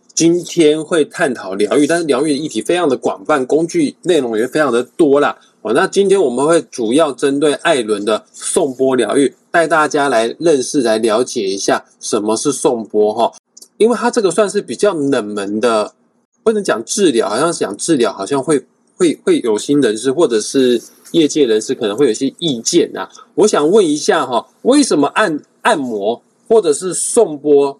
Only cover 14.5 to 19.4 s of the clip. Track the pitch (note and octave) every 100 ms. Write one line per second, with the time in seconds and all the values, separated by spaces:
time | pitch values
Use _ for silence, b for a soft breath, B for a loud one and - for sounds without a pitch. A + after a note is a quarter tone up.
14.5 | G3+ - A#2 G3+ E3+ C#3 C3 G#2 G#2 G2
15.5 | G#2+ A#2+ A2 G2+ - _ _ _ _ A3
16.5 | G#3+ - A2 A#2 - F3+ A2+ G2 A2 E3
17.5 | E3+ G#2+ - - D3 A2 G2 G2 C#3 D#3+
18.5 | C#3+ - _ _ - F3 - - D#3